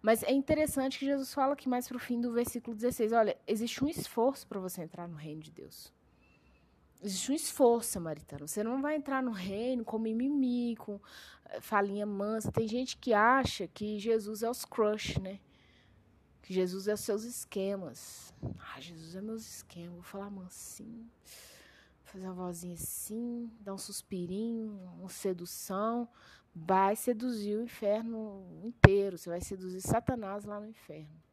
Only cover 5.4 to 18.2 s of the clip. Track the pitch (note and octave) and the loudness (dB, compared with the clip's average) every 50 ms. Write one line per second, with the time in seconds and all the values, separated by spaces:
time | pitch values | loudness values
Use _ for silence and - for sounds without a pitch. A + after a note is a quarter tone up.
5.4 | D#3 D#3 D#3+ - - - - - - - _ _ _ _ _ _ _ _ _ _ | -12 -14 -16 -16 -16 -16 -18 -20 -20 -20 _ _ _ _ _ _ _ _ _ _
6.4 | _ _ _ _ _ _ _ _ _ _ _ _ - G#3 F#3+ F#3 - - C#4 E4 | _ _ _ _ _ _ _ _ _ _ _ _ -8 -6 -4 -4 0 0 0 0
7.4 | - - - - C#4+ A#3 A#3 A#3 A3+ - - G3 E3+ D#3+ D#3 - - - - C#3+ | 0 -4 4 6 8 8 8 6 2 -2 -4 -4 -4 -4 -6 -6 -10 -12 -12 -10
8.4 | D3 D#3+ - G#3 G#3+ A3+ A#3+ C4+ C4+ D4 D4+ D#4 C#4+ C#4 C4+ C4 C4 B3 A3+ F#3+ | -8 -6 -4 -2 0 0 0 0 0 0 0 -2 -2 0 -2 0 0 0 -2 -2
9.4 | F3+ G3 F#3+ G3+ A#3 B3 C4 B3 A3+ - - A3 A3+ A3 A3 A3+ B3 C#4 D4 C#4+ | -4 -4 -4 -2 -2 0 0 -2 -2 -2 -2 -2 0 0 0 2 2 2 4 4
10.4 | C4 B3 B3 B3 A#3+ A#3+ A#3 - - - G#3 G3+ - - - - - - - - | 4 4 4 2 0 0 -2 -4 -6 -10 -10 -10 -12 -16 -20 -20 -20 -20 -20 -20
11.4 | _ - - - - - A3 G3+ G3+ G3+ G3 G#3 G#3 G#3 G3+ G3 G3+ G#3 A3 A3 | _ -10 -10 -10 -4 2 4 4 4 4 2 -2 -2 -2 -2 -2 0 0 0 -2
12.4 | A3 - - - A3+ G#3+ G#3+ A#3+ C4 B3+ - - - C4 A3+ G3+ G#3+ A#3 B3+ C4+ | -2 -2 0 0 0 2 2 0 0 -2 -4 -4 2 4 6 8 10 8 8 8
13.4 | C4 - - - G3 E3 _ - G#3 G#3 G#3+ G#3 G3 A3+ A3+ A3 G3+ G3+ A3 G#3 | 6 2 -2 -4 -6 -8 _ -6 -4 -2 -2 -2 2 4 4 4 2 0 -4 -2
14.4 | A3+ A3+ B3 - - - - - A3 G#3 G#3+ G#3 - - - - F#3+ F#3 G3+ G3 | -2 -2 -2 -2 -6 -6 0 2 4 4 4 0 -2 -2 -2 -2 -2 -2 -8 -10
15.4 | - _ _ _ _ _ _ _ _ _ - - _ _ _ _ _ _ _ _ | -14 _ _ _ _ _ _ _ _ _ -20 -20 _ _ _ _ _ _ _ _
16.4 | - - F#3 F#3 F#3 F3+ F3+ G3 F#3+ G#3 G#3 G#3 - - G#3 G#3+ A3 A#3+ A#3+ - | -12 0 2 4 4 4 2 -2 0 0 0 0 2 0 0 0 0 -4 -8 -10
17.4 | - - - G3+ F#3+ G3 G3+ G3 F#3 D3 A#2 - - - - - | -10 -6 -2 -2 0 0 0 -2 -4 -8 -10 -12 -16 -16 -16 -16